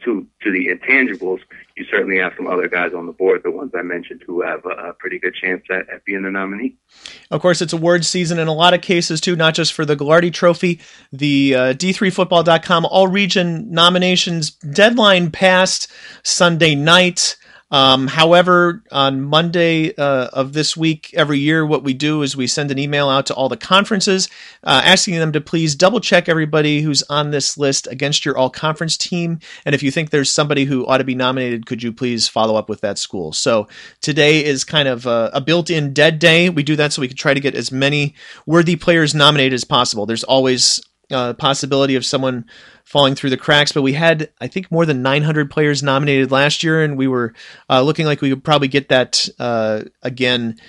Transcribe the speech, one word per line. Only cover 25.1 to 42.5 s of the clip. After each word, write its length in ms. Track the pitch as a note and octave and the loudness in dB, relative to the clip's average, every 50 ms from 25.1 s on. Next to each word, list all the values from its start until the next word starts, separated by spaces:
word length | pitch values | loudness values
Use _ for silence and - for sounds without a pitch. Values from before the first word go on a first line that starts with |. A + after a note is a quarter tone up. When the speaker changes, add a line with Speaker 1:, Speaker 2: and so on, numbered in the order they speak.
| E3+ | -2
Speaker 2:
them 160 | E3 D#3+ D#3+ D3+ | -2 -2 0 -2
to 100 | D3+ D3+ | -2 -4
please 320 | - - E3 D#3+ D#3 C#3+ | -2 -2 -2 0 0 0
double 260 | C#3 F3+ F#3 A#3 A3 | 2 2 2 2 2
check 300 | - - G3+ F3 E3 - | -2 2 2 2 2 2
everybody 500 | E3 D#3+ D#3 D3+ D#3 D#3 D3+ D3+ D3 D3 | 0 0 0 0 2 2 2 2 2 0
who's 220 | D3+ D#3 C#3+ C3+ - - | 0 0 -2 -2 -2 -2
on 200 | C#3+ D3 D3 D3 | -2 -2 -2 -2
this 280 | D3 C#3+ C3+ - - C#3+ | -2 -2 -4 -4 -4 -2
list 280 | D3+ D#3+ C#3 - - | 0 0 0 -2 -4
against 380 | - - C3+ C#3 C#3+ D3 - - | -8 -8 -6 -4 -2 -2 -2 -2
your 140 | D3+ - B2 | -2 0 0
all-conference 580 | C3 B2+ - - - D#3 D#3 - E3 D#3+ - | 0 -2 -2 -4 -4 -4 -2 -2 -4 -4 -4
team. 440 | - - - F#3 F3 E3+ E3+ E3 D#3+ - - - - - | -4 -6 -4 -4 -4 -2 -4 -4 -6 -10 -14 -18 -10 -4
And 80 | - C#3+ | -2 -2
if 80 | C3 D3 | 0 0
you 80 | F3 | 0
think 180 | E3+ F3 D#3 D3 | -2 -2 -2 -2
there's 220 | - D3 C3+ - | 0 0 0 0
somebody 340 | - - D3+ D3 D3 C#3 C#3 | 0 0 0 0 0 0 0
who 220 | C#3 C#3+ B2+ A#2+ | 0 0 -2 0
ought 100 | B2+ C3 | 0 0
to 80 | C3 C3 | 0 0
be 100 | C3 B2+ | -2 -2
nominated, 520 | B2+ B2+ B2+ B2+ C3 B2+ B2 A#2+ A#2 A2+ | -2 -2 -2 -2 -2 -4 -4 -6 -6 -8
could 160 | - B2+ A2+ A#2+ | -8 -10 -8 -6
you 100 | A#2 A2+ | -8 -8
please 340 | - C3 B2 A#2+ A2+ A2 | -6 -4 -4 -2 -2 -2
follow 300 | - - A2+ A2 A2+ A2 | -2 0 0 0 2 2
up 140 | A2 G#2 - | 0 -2 -4
with 100 | G#2 - | -6 -6
that 160 | - G2+ G2 | -6 -6 -6
school? 380 | - - - - G2 E2+ D#2 - | -6 -8 -8 -8 -8 -8 -6 -6
So 340 | - - C3+ A#2 A2 G#2 - - - - - - _ | -4 -2 0 0 0 -2 -4 -10 -20 -20 -20 -18 _
today 420 | - D3+ C#3+ D#3 D3 D3 D#3 D#3 D3 | -6 -4 0 2 4 4 4 4 2
is 220 | D3+ C#3 C3 - | 0 -2 -2 -4
kind 240 | - - D#3 C#3+ C3+ | -2 -2 0 0 0
of 160 | B2+ A#2 B2+ | -2 -4 -2
a, 260 | B2+ A#2 A#2 A2+ G#2+ - | -2 0 0 0 -2 -2
a 80 | C#3+ C3 | -4 -2
built-in 500 | C#3+ E3 F3 E3 - E3+ D#3+ D3 C#3 C3+ | 0 0 0 0 0 -2 -2 -2 -2 2
dead 260 | D3 D3 E3 E3 D3+ | 2 4 4 4 4
day. 300 | E3+ E3 D#3+ E3+ F3 F#3 | 4 4 4 4 4 2
We 140 | E3+ D3 C#3 | 0 -2 -2
do 140 | C#3 D#3 | 0 0
that 180 | D3 D3 D3 - | 0 0 -2 -2
so 80 | - C#3 | -4 -6
we 60 | B2+ | -6
can 100 | C3 - | -6 -4
try 160 | - D#3 C#3+ | -2 0 0
to 60 | C#3 | 0
get 140 | C#3 C#3 - | 0 -2 -4
as 160 | B2 A#2 - | -4 -6 -6
many 440 | C3 C3 C#3 C#3 D3 D3 C#3+ D3 - _ - - - - - | -4 -2 -2 0 0 0 -2 -2 -6 _ -20 -20 -20 -14 -6
worthy 300 | - D#3 E3+ E3+ E3 F3 | 0 2 2 4 2 0
players 380 | D#3+ - F3+ E3+ E3 D#3 C#3+ C3+ | 0 2 2 2 4 4 2 2
nominated 380 | D3+ C#3+ D3+ D3+ C#3+ C3 C3 C3 | 4 4 4 4 4 2 2 0
as 120 | A#2+ - | -2 -4
possible. 420 | - D3+ B2+ B2 - - A2 G2+ | 0 0 0 0 0 -2 -4 -4
There's 180 | G#2 A2+ A2+ A2+ | -4 -4 -4 -2
always, 560 | - C3 C3+ C3 C3 B2+ A#2+ A#2+ - - - - _ _ _ _ - | 0 2 2 4 2 2 2 2 0 0 -2 -6 _ _ _ _ -8
uh, 240 | C#3 B2+ B2 A#2+ A#2+ | -4 -4 -4 -4 -4
possibility 600 | - - C3+ C#3 - - C3+ C#3+ C3+ C#3 C3+ C3+ | -2 -2 -2 -2 -2 -2 -2 0 0 2 2 0
of 80 | B2+ A#2+ | 0 -2
someone 400 | - - C3 C3 C3 B2+ B2 A#2 - | -2 -4 -2 -2 -2 -4 -4 -8 -12